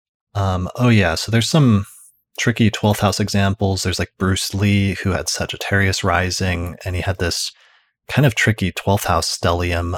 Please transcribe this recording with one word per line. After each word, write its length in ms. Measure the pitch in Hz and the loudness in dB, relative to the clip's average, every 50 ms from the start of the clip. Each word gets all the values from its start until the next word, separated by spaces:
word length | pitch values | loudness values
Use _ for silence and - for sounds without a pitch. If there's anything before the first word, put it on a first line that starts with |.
| _ _ _ _ _ _ - | _ _ _ _ _ _ -6
Um, 340 | 104 98 98 92 90 90 - - | -2 -2 0 0 -2 -4 -6 -4
oh 140 | - 123 123 | 0 2 4
yeah, 260 | 117 107 95 85 80 | 4 4 4 4 2
so 160 | - - - | 0 -2 0
there's 180 | 107 117 110 - | 0 0 0 2
some 380 | - 160 143 123 110 98 98 - - - - - _ _ _ _ _ - | 2 4 4 6 4 2 0 -2 -12 -20 -20 -20 _ _ _ _ _ -4
tricky 300 | - 123 113 - 117 101 | -2 -2 2 2 2 2
twelfth 300 | - - - 107 101 - | 2 2 0 0 0 2
house 200 | - 98 - - | 0 0 0 0
examples. 600 | 107 98 - 101 98 98 98 - 101 98 95 92 | -2 -2 0 0 2 0 0 0 0 0 0 0
There's, 160 | - 92 87 - | -2 -4 -2 -2
like, 140 | 87 - _ - | -4 -6 _ -2
Bruce 340 | 95 95 95 92 - - - | 0 0 0 0 -2 -4 -4
Lee, 400 | 98 104 101 101 101 98 98 90 | 0 2 2 4 4 2 0 -2
who 160 | - - 101 | -2 -2 -2
had 160 | 90 80 - - | -2 -2 -2 -4
Sagittarius 760 | - - - - - - - - 101 98 98 95 95 - - | -4 -6 -6 -8 -8 -10 -6 -2 0 2 2 2 0 0 0
rising, 720 | 95 85 85 92 92 87 - 95 92 90 85 87 87 78 - - | 0 0 2 0 0 -2 -2 -2 -2 -2 -4 -4 -8 -10 -10 -10
and 100 | 95 90 | -8 -6
he 60 | 90 | -4
had 160 | - 98 92 - | -4 -4 -2 -2
this 340 | 90 85 - - - - - _ _ _ _ _ _ _ _ _ _ - | -2 -2 -2 -4 -6 -8 -10 _ _ _ _ _ _ _ _ _ _ -4
kind 180 | - - 143 | 0 2 2
of 100 | 135 - | 2 2
tricky 360 | - - 120 107 - 98 90 | 2 0 0 0 0 0 -4
twelfth 340 | - - - - 98 101 - | -4 -4 -2 0 0 0 0
house 300 | - 87 85 - - - | 0 0 0 0 -2 -6
stellium 600 | - - 90 85 87 87 87 87 85 87 87 90 | -4 -2 0 0 0 0 -2 -2 -2 -2 -4 -6